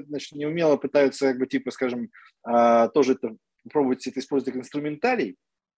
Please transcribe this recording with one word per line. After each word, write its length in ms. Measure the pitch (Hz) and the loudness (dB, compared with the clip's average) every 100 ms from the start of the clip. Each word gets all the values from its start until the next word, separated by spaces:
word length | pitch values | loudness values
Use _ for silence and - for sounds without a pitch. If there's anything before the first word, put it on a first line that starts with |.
значит, 280 | 143 147 - | -2 -12 -12
неумело 440 | 143 147 165 165 143 | -8 -6 0 2 2
пытаются, 500 | 139 147 139 - 135 | 2 2 2 2 -2
как 80 | 127 | 0
бы, 60 | 131 | -2
типа, 220 | 131 123 | -4 -6
скажем, 380 | - 127 120 113 - - _ | -4 -4 -4 -8 -12 -20 _
а, 440 | - 117 117 117 113 | -2 4 6 6 4
тоже 240 | 156 127 | 2 2
это, 220 | 131 113 110 _ _ 117 | 2 -2 -10 _ _ -6
пробовать 340 | 151 135 127 - | -2 0 -2 -6
это 120 | 127 | -10
использовать 340 | - 143 123 | -4 -4 -4
как 80 | 127 | -8
инструментарий, 760 | 123 147 147 147 240 247 117 - _ _ _ | -8 -8 -8 -4 -2 -2 -4 -8 _ _ _